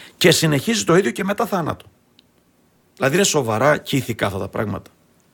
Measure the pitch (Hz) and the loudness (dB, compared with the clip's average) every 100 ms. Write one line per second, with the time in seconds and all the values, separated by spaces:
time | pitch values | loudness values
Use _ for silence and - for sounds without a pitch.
0 | - - 180 156 160 143 - 226 - 165 | -18 2 4 4 2 0 -2 -2 2 2
1 | 208 226 190 202 233 196 143 - - _ | 2 -2 -4 -4 -2 -2 -4 -8 -12 _
2 | _ _ _ _ _ _ _ _ _ - | _ _ _ _ _ _ _ _ _ -4
3 | 131 175 196 151 113 107 139 147 - 139 | 0 2 2 2 0 2 2 2 0 -4
4 | - 110 107 95 98 - 107 82 - _ | -2 -4 -4 -4 -6 -6 -6 -6 -12 _
5 | _ _ _ | _ _ _